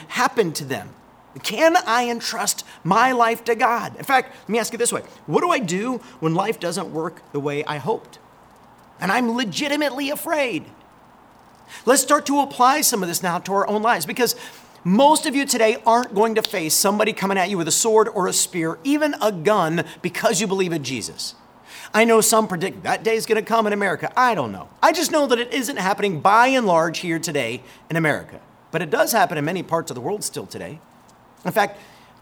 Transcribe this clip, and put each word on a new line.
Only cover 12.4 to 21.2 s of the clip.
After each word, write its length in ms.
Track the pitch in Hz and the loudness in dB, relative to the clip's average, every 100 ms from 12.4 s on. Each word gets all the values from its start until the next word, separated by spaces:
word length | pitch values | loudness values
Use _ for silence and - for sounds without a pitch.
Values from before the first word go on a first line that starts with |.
| 277 - 247 302 | 0 2 2 4
some 220 | 269 233 | 0 0
of 60 | 180 | -2
this 120 | 170 | -4
now 160 | 180 175 | -2 -4
to 160 | 175 | -2
our 140 | 196 196 | -2 0
own 160 | 208 | 0
lives, 240 | 220 208 156 | 0 0 -2
because 280 | - 233 - - - - - | 0 0 -2 -10 -20 -20 -6
most 440 | 175 196 277 302 311 | 0 6 6 6 2
of 80 | 269 | -2
you 100 | 269 | 0
today 320 | 240 220 247 - | 2 2 2 2
aren't 300 | 233 247 - | 2 2 0
going 180 | 226 | 2
to 80 | 220 | 2
face 320 | - 202 156 | -2 -2 -2
somebody 400 | - 196 208 214 | 0 2 2 0
coming 240 | 190 190 196 | 0 -2 0
at 140 | 180 | 0
you 60 | 196 | 0
with 100 | 160 | 0
a 40 | |
sword 360 | 151 226 220 214 | 0 4 4 4
or 200 | 208 185 | 2 -2
a 60 | |
spear, 460 | 180 - 180 160 160 | 0 -2 -2 -4 -2
even 320 | 269 294 302 294 | 0 0 0 0
a 100 | 208 | -2
gun, 520 | 190 156 214 165 170 - - | 0 0 2 2 0 -4 -6
because 400 | 180 - 220 180 | -8 0 0 0
you 60 | 208 | 0
believe 260 | 190 185 | 0 0
in 100 | 165 | -2
Jesus. 520 | 131 127 - - | -4 -6 -8 -10